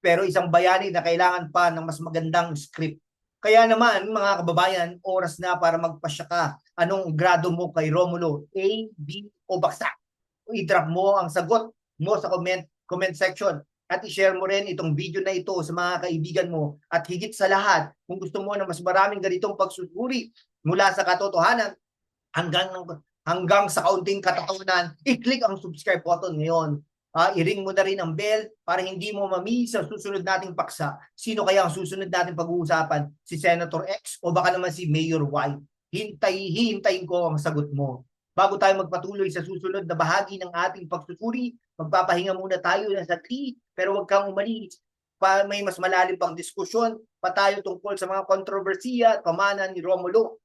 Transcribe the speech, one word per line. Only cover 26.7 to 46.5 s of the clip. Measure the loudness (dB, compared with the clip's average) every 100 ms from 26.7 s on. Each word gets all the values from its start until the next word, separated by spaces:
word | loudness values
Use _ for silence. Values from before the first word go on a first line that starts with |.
| -4 -8 _ _
Ah, | 2 2
i-ring | 2 0 0 -2
mo |
na | 0
rin | 0 0
ang | -4
bell | -4 0 0 -2 _
para | -4 -2 -2
hindi | -6 -8
mo | -4 -2
mamiss | -2 0 -2 0
ang | -2 -4
susunod | -8 -6 -6
nating | -2 -2 -2
paksa. | -6 -6 -4 -6 -8 -18
Sino | _ -6 -2
kaya | 4 4 4
ang |
susunod | 0 -6 -8 -4
nating | -2 -2 -4
pag-uusapan? | -4 -2 0 0 2 -2 -4 -10 -14
Si |
Senator | -2 2 2 0 -4 -4
X | -8 -8 -6
o | 0
baka | 2 2
naman | 0 -2
si | -4 -2
Mayor | 0 2 0 0
Y? | 0 -2 -6 -14 _ _
Hintay, | -8 -8 -2 0 0 -4
hihintayin | 0 0 2 0 0 -2
ko | 0 0
ang |
sagot | 0 -2 -2 -4
mo. | -2 -4 -6 -14 _ _
Bago | 2 2 4
tayo | 4 4
magpatuloy | 0 -4 -6 -4 -4
sa | -2
susunod | -6 -6 -6 -6 -4
na | -2
bahagi | 2 2 0 -8
ng | -8
ating | -4 -4 -4 -8
pagsusuri, | -8 -8 -8 -6 -4 -6 -10 _ _
magpapahinga | -2 0 2 0 0
muna | -4 -4 -2
tayo | 0 0 0
ng | -4
saglit, | -2 -6 -4 -8 -8 -12 _
pero | -4 -2
huwag | -2 2
kang | 2 2
umalis. | -4 -4 -4 -8 -20 _ _ _ _
Pa, | 4 4 2
may | 0 -4
mas | -2
malalim | 0 2 2
pang | 0 -2 -4
diskusyon | -12